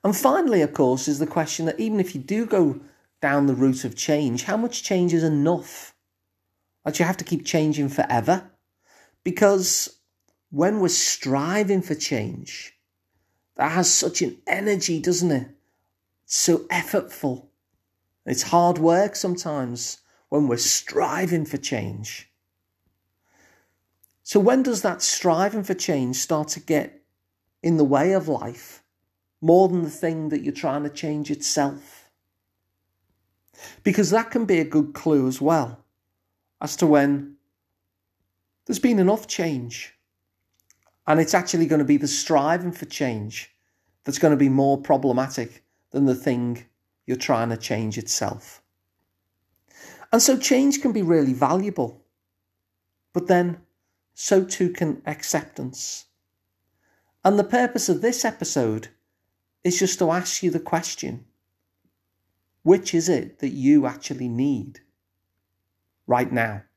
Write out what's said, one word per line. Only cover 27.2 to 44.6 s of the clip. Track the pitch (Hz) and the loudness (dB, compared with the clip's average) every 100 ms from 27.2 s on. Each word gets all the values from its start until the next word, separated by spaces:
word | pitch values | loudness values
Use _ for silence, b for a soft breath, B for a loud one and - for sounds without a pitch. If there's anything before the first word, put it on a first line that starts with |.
| _ _ _ _ | _ _ _ _
in | 170 160 | 0 2
the | |
way | 143 139 170 | 4 4 4
of | 190 156 | 0 0
life | 135 117 120 - - _ _ _ _ _ _ | -4 -6 -14 -20 -20 _ _ _ _ _ _
more | 160 175 190 | 6 8 6
than | 180 | 4
the | 160 | -2
thing | - 165 160 156 | -4 -4 -2 -2
that | 151 | -2
you're | 143 | -4
trying | 143 156 143 | -4 -4 -2
to | 147 | -6
change | 143 160 151 147 | -6 -6 -4 -4
itself? | 147 - - 139 143 - - _ _ _ _ _ _ _ _ _ _ _ _ _ _ _ B B B | -6 -2 0 -2 -4 -18 -20 _ _ _ _ _ _ _ _ _ _ _ _ _ _ _ B B B
Because | 208 190 180 | 0 2 4
that | 214 220 | 2 0
can | 233 220 | -4 2
be | 175 | 2
a | 143 | 2
good | 156 147 | 0 0
clue | - 165 151 131 | -2 2 2 2
as | 131 | 0
well | 147 165 120 117 _ _ _ _ _ _ _ _ | 0 2 0 -10 _ _ _ _ _ _ _ _
as | 147 - | -10 0
to | 170 | 4
when | 147 143 143 139 - _ _ _ _ _ _ _ _ _ _ _ _ - | 4 4 0 -4 -18 _ _ _ _ _ _ _ _ _ _ _ _ -8
there's | 262 | 0
been | 247 214 | 2 4
enough | 185 208 - | 4 2 -4
change, | - 165 135 120 - - _ _ _ _ _ _ _ _ _ _ _ - | -4 -2 -4 -6 -12 -16 _ _ _ _ _ _ _ _ _ _ _ 0
and | 156 | 2
it's | 156 | 4
actually | 190 180 175 160 | 0 0 0 2
gonna | 156 139 | 2 4
be | 147 | 2
the | 143 | 2
striving | - - 165 143 175 175 | -4 2 2 2 0 -2
for | 170 - | -8 -12
change | - 135 110 107 - - _ _ _ _ _ | -4 -4 -4 -8 -12 -16 _ _ _ _ _
that's | - 139 | -8 2
gonna | 160 143 | 4 6
be | 139 | 4
more | 135 | 4